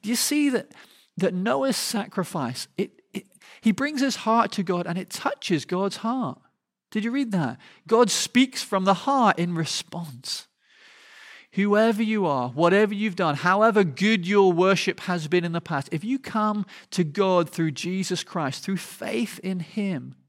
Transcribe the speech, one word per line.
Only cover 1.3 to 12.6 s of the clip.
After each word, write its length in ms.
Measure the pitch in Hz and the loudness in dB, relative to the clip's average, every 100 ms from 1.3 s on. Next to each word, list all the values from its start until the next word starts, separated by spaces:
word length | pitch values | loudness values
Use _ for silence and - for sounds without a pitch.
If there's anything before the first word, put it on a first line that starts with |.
Noah's 440 | 185 196 269 269 - | 0 0 0 0 -2
sacrifice, 880 | - 226 185 - 175 180 123 123 - - | -2 -4 -4 -6 -6 -4 -6 -6 -12 -6
it, 140 | 190 _ _ | -6 _ _
it, 120 | 196 - _ - - | -14 -14 _ -20 -2
he 100 | 220 | 0
brings 300 | 202 285 302 | 0 -2 0
his 160 | 269 - | -2 -2
heart 340 | - 226 226 | 0 2 2
to 100 | - | -2
God 240 | 180 180 170 | -2 -2 -2
and 100 | 170 | -6
it 120 | 180 | -8
touches 560 | - - - - 160 - | -6 -6 -6 -2 -2 0
God's 320 | 180 196 - | -2 -2 -4
heart. 420 | 226 262 185 - _ _ _ _ _ | -6 -4 -4 -8 _ _ _ _ _
Did 120 | 214 | -6
you 80 | 220 | -2
read 200 | 262 254 | -2 -2
that? 260 | 196 135 - - _ - | -2 -2 -6 -18 _ 0
God 220 | 226 233 | 4 4
speaks 540 | - - 247 262 - | 2 2 4 4 0
from 220 | - 196 190 | -2 0 2
the 80 | |
heart 440 | 190 - 277 226 - | 2 2 4 4 2
in 180 | 175 170 | 0 -2
response. 920 | 156 - - - 165 123 - - - _ _ _ - - - - - - - | -4 -4 -8 -12 -12 -12 -10 -10 -12 _ _ _ -20 -20 -20 -20 -20 -20 -10
Whoever 500 | - 202 208 226 214 | -2 2 4 4 2
you 220 | 220 220 180 | 0 0 0
are, 240 | 139 123 | 0 -2
whatever 440 | 127 | 2